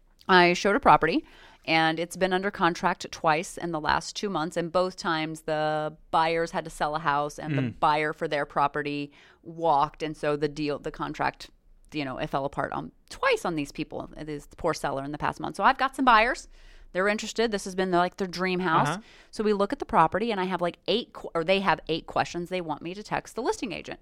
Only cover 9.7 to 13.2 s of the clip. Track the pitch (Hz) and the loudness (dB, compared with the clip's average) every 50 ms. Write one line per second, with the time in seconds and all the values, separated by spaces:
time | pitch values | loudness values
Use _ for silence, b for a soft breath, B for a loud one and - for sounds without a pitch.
9.7 | 151 139 147 151 - - 160 151 156 - - 151 147 147 151 147 147 156 151 143 | 4 4 4 2 -2 -6 -8 -8 -6 -4 -2 0 0 0 0 -2 -2 -4 -4 -4
10.7 | 143 - - 160 147 - 151 143 147 - 143 135 - - - - - _ _ - | -4 -4 -6 -8 -8 -6 -6 -6 -4 -2 -2 -4 -4 -6 -12 -20 -20 _ _ -20
11.7 | - - - - - 151 143 131 127 - 151 156 - 143 139 139 - - 135 - | -20 -20 -20 -10 -8 -6 -6 -6 -6 -6 -6 -4 -2 -2 -2 -2 -2 -4 -4 -4
12.7 | - 143 151 - - _ _ _ - - | -4 -6 -8 -10 -14 _ _ _ -8 -2